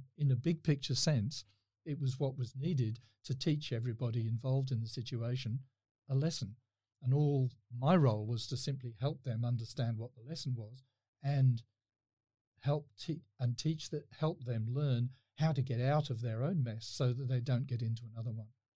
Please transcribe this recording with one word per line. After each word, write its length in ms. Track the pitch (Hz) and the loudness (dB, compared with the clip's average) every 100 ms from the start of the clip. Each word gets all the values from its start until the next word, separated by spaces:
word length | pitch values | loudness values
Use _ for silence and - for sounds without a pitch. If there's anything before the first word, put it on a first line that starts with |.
| - - | -6 0
in 140 | 143 | 4
a 40 | 120 | 4
big 260 | 160 165 | 2 2
picture 340 | - 143 - 131 | 2 2 0 0
sense, 480 | - 135 107 - - _ _ _ | 4 2 2 -4 -12 _ _ _
it 160 | 165 143 | -8 -2
was 180 | 135 - | -2 0
what 180 | 139 135 | -2 -2
was 200 | 120 131 | -6 -4
needed 420 | 156 151 110 113 - _ | 0 2 2 -2 -10 _
to 100 | - | -6
teach 380 | 131 170 151 151 | -2 0 0 0
everybody 540 | 113 123 113 120 117 113 | -2 -2 -2 -2 0 0
involved 460 | 113 131 135 135 | 0 0 0 0
in 80 | 113 | -2
the 80 | 113 | -2
situation 720 | - 110 123 117 127 113 127 - _ _ _ - | -6 -6 -4 -2 -2 -2 -4 -6 _ _ _ -2
a 60 | |
lesson. 420 | 135 160 160 98 110 _ _ _ _ | 2 2 -2 -6 -10 _ _ _ _
And 120 | 127 | 2
all 360 | 139 147 143 127 - _ | 4 6 4 2 -2 _
my 240 | 120 135 185 | 0 4 6
role 300 | 135 107 107 | 6 4 0
was 200 | 117 - | -4 -2
to 80 | - | -4
simply 380 | - 131 123 113 | -2 -4 -6 -4
help 240 | 135 - | -4 -2
them 220 | 135 110 | -4 -2
understand 520 | 120 120 113 - 117 110 | 0 0 -2 -2 -2 -2
what 180 | 120 | -6
the 140 | - 117 | -12 -10
lesson 260 | 165 135 120 | -8 -4 -4
was 280 | 107 127 _ _ _ _ | -6 -14 _ _ _ _
and 400 | 139 139 131 117 - _ _ _ _ _ _ _ _ _ | -2 4 4 4 -4 _ _ _ _ _ _ _ _ _
help 280 | 143 151 151 - | -2 -2 -4 -10
te-, 240 | - 156 - - | -8 -8 -10 -4
and 180 | 123 117 | -2 0
teach 340 | 156 160 - | -2 -2 -4
that, 160 | 151 - | -8 -8
help 340 | - 156 160 | -2 -2 0
them 220 | 120 117 110 | -4 -4 -2
learn 420 | 127 143 120 123 - _ - | 0 2 2 0 -4 _ 0
how 160 | 160 | 0
to 100 | 139 | 2
get 180 | 123 120 | 0 0
out 300 | 127 151 151 | 2 2 0
of 100 | 110 | -4
their 220 | 120 110 | -4 -2
own 200 | 143 180 | 0 0
mess 240 | 123 110 - | -2 -4 -8
so 260 | - 127 | 0 0
that 160 | 123 127 | 0 0
they 120 | 127 | -2
don't 260 | 120 120 135 | 0 0 0
get 160 | 117 | -2
into 220 | 113 113 117 | -2 -4 -8
another 200 | 113 117 | -8 -6
one. 180 | 110 110 _ _ | -8 -10 _ _